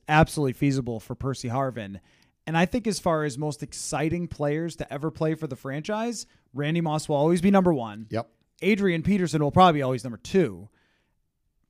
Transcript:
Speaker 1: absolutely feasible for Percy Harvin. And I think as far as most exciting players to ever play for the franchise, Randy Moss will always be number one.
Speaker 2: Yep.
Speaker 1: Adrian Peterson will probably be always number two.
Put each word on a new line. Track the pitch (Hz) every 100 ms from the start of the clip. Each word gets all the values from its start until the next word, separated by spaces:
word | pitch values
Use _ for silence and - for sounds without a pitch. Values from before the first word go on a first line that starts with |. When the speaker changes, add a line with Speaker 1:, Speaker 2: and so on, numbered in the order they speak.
| -
Speaker 1:
absolutely | 151 165 - 135
feasible | - 143 135 120 113
for | -
Percy | 123 131 123 123
Harvin. | 127 135 113 101 98 _ _ _ _ -
And | 165
I | 180
think | 247 214
as | 185
far | 180 156
as | 151 123
most | 151 139
exciting | 151 - - 143 156 175 170
players | - 147 151 170 -
to | -
ever | 135 156
play | - 160
for | 156 156
the | 127
franchise, | 135 143 156 214 233 214 - _ _
Randy | 135 147 170
Moss | 165 151 -
will | 143
always | 156 175
be | 190
number | 196 180
one. | 143 110 107 110
Speaker 2:
Yep. | 110 - _ _ -
Speaker 1:
Adrian | 180 208 196 165
Peterson | 151 202 175 156
will | 147
probably | 175 185 147
be |
always | 131 131
number | 123 110
two. | - 196 139 90 107 _ _ _ _ _ _ _ _ _ _